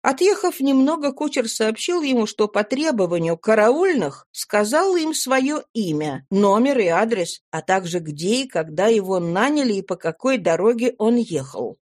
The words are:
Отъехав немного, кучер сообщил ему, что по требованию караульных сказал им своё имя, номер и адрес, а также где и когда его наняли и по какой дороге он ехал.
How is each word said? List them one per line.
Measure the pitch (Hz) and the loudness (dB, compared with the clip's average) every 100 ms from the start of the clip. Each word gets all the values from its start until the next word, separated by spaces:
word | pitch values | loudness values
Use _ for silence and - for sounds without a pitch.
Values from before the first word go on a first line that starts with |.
Отъехав | 294 269 370 392 - - | -2 2 2 2 -2 0
немного, | 269 269 269 320 285 | 2 4 2 0 -4
кучер | 269 302 277 226 | -4 -4 -2 -4
сообщил | - 220 220 - 349 | -2 -2 -2 -4 -2
ему, | 294 247 214 | 0 0 0
что | - 214 | -2 0
по | 202 | 0
требованию | 214 262 320 233 180 170 165 165 | -2 -2 0 0 0 0 -2 -2
караульных | - 220 214 285 381 294 147 - _ | 2 4 4 4 2 2 -2 -6 _
сказал | - - 208 208 294 381 359 | -14 -2 0 2 2 2 0
им | 311 | -2
своё | 302 254 262 262 302 - | -4 0 0 0 -4 -6
имя, | 233 185 151 151 131 _ | -6 -2 -2 -4 -8 _
номер | 196 202 202 269 262 | 2 4 4 2 2
и | 185 | 2
адрес, | 165 226 220 170 - _ | 2 0 -2 -4 -8 _
а | 160 | -8
также | - 190 180 175 | -2 -2 0 -6
где | 156 147 180 247 | -6 -6 0 0
и | 269 | 0
когда | 175 160 151 208 | -4 -4 0 2
его | 226 185 185 | 2 0 -2
наняли | 170 175 262 302 254 | 0 0 0 2 0
и | 196 | -2
по | - | -4
какой | 180 160 160 262 254 | -6 -6 -4 -2 0
дороге | 170 165 208 240 247 - | 0 2 2 2 -2 0
он | 214 240 | 0 0
ехал. | 220 156 131 95 117 - | 0 -4 -6 -8 -10 -10